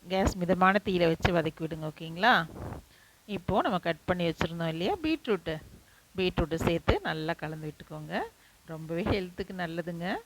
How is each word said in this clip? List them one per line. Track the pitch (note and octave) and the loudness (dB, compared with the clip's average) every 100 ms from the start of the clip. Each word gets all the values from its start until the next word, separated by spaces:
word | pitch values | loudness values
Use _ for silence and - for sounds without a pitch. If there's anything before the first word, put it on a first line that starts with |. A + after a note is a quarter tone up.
| F3 | 0
கேஸ் | F#3+ G3 G3 | 2 2 2
மிதமான | E3+ F3+ F#3 G3+ G3+ | 2 6 6 6 2
தீயில | F3+ E3+ | 4 4
வச்சு | E3 - F3 | 4 4 4
வதக்கி | D#3+ - | 0 -4
விடுங்க, | D#3+ D#3+ D#3 | -8 -6 -8
ஓகேங்களா? | D3+ D#3+ E3 G#3+ A3 D#3+ - - - - - - _ - G3+ | -8 -12 2 4 4 2 -6 -10 -10 -14 -20 -20 _ -8 -8
இப்போ | - F#3+ F4 | 0 0 2
நம்ம | F#3 E3+ | 0 -2
கட் | E3 - | -4 -2
பண்ணி | F3+ E3+ | 0 0
வச்சிருந்தோம் | D#3+ D#3+ E3+ E3 | 0 -4 -2 -4
இல்லையா | D#3+ F3+ G4 | -2 -2 -2
பீட்ரூட்டு, | D#4 D#4+ - G3 E3 D#3 - - _ - _ - | -2 -4 0 -2 -2 -8 -10 -20 _ -20 _ -2
பீட்ரூட்டு | F#3 - D#3+ E3 - | -2 0 0 0 2
சேர்த்து | E3+ - G#4 G4 | 0 2 0 2
நல்லா | D#3+ D#3 E3+ | -4 -2 -4
கலந்து | D#3 D#3 D#3 | -6 -6 -8
விட்டுக்கோங்க. | D3+ - D#3 D3+ F#3 A4+ _ - _ - | -10 -14 -12 -6 -6 -6 _ -20 _ -14
ரொம்பவே | D#3+ D#3+ E3+ A3 | -12 -6 -4 0
ஹெல்த்துக்கு | G#3+ F#3 F3+ F#3+ F#3+ | -2 -2 -8 -10 -6
நல்லதுங்க. | E3+ E3 E3+ E3+ F3 F4+ | -6 -6 -6 -6 -4 -6